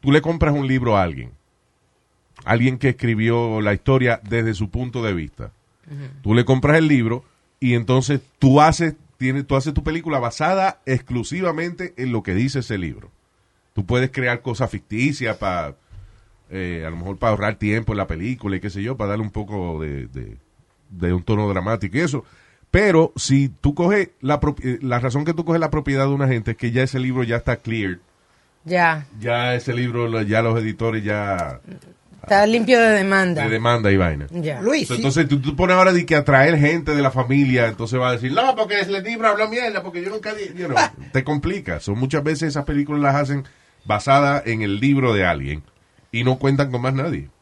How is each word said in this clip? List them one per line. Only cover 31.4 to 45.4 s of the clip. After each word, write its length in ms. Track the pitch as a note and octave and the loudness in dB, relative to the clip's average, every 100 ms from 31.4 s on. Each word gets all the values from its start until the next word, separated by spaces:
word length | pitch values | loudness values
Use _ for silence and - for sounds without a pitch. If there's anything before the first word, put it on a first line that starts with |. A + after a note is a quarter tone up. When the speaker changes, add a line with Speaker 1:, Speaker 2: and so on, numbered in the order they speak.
| D#2 B1+ - F#3 - - _ - | -4 -8 -16 -20 -20 -20 _ -20
Speaker 2:
Está 220 | - G3 G#3 | 2 4 4
limpio 340 | A#3 A3 B3 | 2 4 6
de 80 | A3+ | 6
demanda. 540 | G#3+ G3 G3 F#3 D#3+ | 4 4 2 2 0
Speaker 1:
de 60 | C#3 | 0
demanda 420 | A2 A#2 A#2+ G#2 | 0 2 2 4
y 60 | G2 | 4
vaina. 280 | F2 D2 C#2+ | 2 0 -6
Speaker 2:
Ya. 280 | E3+ D#3 C3 | -6 -6 -4
Speaker 3:
Luis, 260 | G#3 D4+ G#3 | 0 0 -2
Speaker 1:
So, 80 | A#2+ | -2
Speaker 3:
sí. 40 | |
Speaker 1:
entonces 280 | C3+ C#3+ D#3 | 0 2 2
tú, 120 | C#3+ | 0
tú 140 | C3+ C#3+ | -2 0
pones 200 | F3+ F#3 | 2 6
ahora 180 | F#3 | 6
de 120 | F3 D#3+ | 4 2
que 100 | D#3+ | 2
a 80 | D3 | 4
traer 320 | C#3 C#3+ D#3+ | 6 6 6
gente 380 | D3 E3 D3+ D3 | 4 2 0 2
de 60 | |
la 100 | C#3 | 2
familia, 560 | C3 A#2+ C3+ C#3 B2+ A#2 | 0 0 2 4 4 2
entonces 320 | G#2+ A2+ B2+ | -2 -4 0
va 100 | B2+ | 0
a 40 | |
decir, 180 | B2 B2 | -2 -2
"No, 240 | D#3+ C4 A#3 | 0 2 2
porque 240 | G#3+ G3+ | 0 -2
el 240 | F#3 G3 | -2 -4
libro 240 | F#3+ A#3 A3 | -4 -2 0
habló 200 | G3+ G#3+ | 2 0
mierda, 360 | A#3+ A#3+ G3+ | -2 -4 -6
porque 180 | F3+ E3+ | -8 -8
yo 60 | F3+ | -8
nunca 240 | G#3+ G#3+ | -8 -8
di-", 140 | G#3+ G3 F3 | -8 -10 -8
you 80 | E3+ | -2
know, 100 | C3 | 0
Speaker 3:
Ah. 140 | - - - | 0 -4 -6
Speaker 1:
te 120 | - | -4
complica. 560 | C3 D3 D#3+ F#3+ - D#2+ | -2 -4 -4 -6 -6 -8
So, 160 | - G#2 | -4 -4
muchas 280 | C3 D3+ | -2 -2
veces 260 | C#3+ D3+ D#3+ | -2 -2 -2
esas 160 | C#3+ C#3+ | -4 -2
películas 360 | C#3+ C#3+ D3 | -2 -2 0
las 140 | C#3+ C#3 | 2 2
hacen 280 | C#3 C#3+ C3+ _ _ _ - | 0 -4 -6 _ _ _ -4
basadas 560 | G#2 C#3 C#3 C#3+ C#3+ A2+ | -2 4 4 4 0 -2
en 160 | A2+ | -4
el 160 | G#2 G2+ | -2 0
libro 340 | C3 C#3 B2+ | 2 4 4
de 100 | G#2 | 2
alguien 380 | F2+ D#2 | 2 0